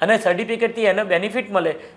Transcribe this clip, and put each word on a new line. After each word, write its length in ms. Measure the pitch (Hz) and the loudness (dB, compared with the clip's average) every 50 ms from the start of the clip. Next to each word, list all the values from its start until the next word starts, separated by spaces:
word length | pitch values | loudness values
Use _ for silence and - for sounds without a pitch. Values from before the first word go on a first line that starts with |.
અને 180 | 160 190 226 214 | 2 2 2 4
સર્ટિફિકેટથી 640 | 220 180 175 175 226 220 233 208 233 220 - 226 | 2 2 0 0 -2 -4 -2 -2 -2 -2 0 0
એને 220 | 220 202 175 202 214 | 2 2 2 2 0
બેનિફિટ 460 | 190 180 170 190 220 208 254 - 202 | 0 0 0 0 -2 -4 -4 -4 -2
મળે 240 | 196 185 170 160 143 - - - - | 0 0 0 0 -2 -4 -10 -20 -14